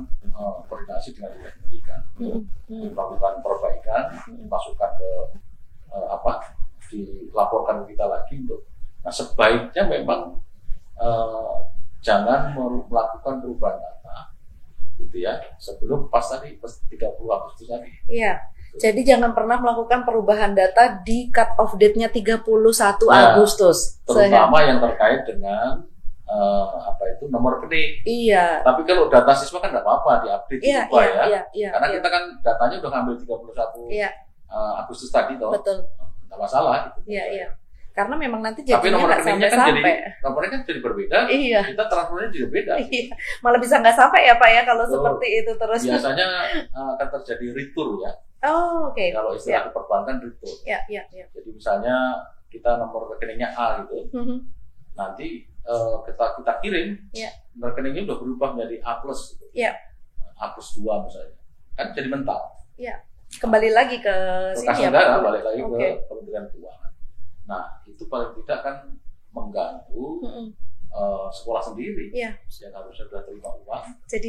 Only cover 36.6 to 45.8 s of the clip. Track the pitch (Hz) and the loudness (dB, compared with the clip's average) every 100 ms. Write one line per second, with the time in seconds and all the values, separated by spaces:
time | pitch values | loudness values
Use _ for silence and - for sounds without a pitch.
36.6 | 143 117 - - - 208 - 190 180 - | 0 0 -2 -8 -8 -6 -6 -8 -8 -10
37.6 | - - - - 202 302 285 226 220 226 | -12 -18 -10 -6 -4 -2 -4 -4 -6 -6
38.6 | 277 233 185 214 - 196 - 196 208 240 | 0 2 4 4 4 2 2 2 4 6
39.6 | 254 - 180 160 202 - 139 147 180 269 | 4 4 2 2 -2 -6 -4 -2 -4 -4
40.6 | - - - 104 101 196 247 269 269 220 | -6 -6 -4 -4 0 2 2 2 2 0
41.6 | 196 - 220 180 - 175 220 - 123 - | 0 -2 -2 -2 -2 -4 -4 -4 -2 -4
42.6 | - - - 247 - - - - 247 247 | -2 -4 -2 -6 -6 -10 -10 -2 2 4
43.6 | 240 269 226 233 262 370 269 233 233 226 | 4 6 6 8 8 8 8 8 8 6
44.6 | 240 233 233 - 240 - 247 214 226 220 | 4 2 2 2 0 0 0 0 0 -2
45.6 | 220 233 | -2 -2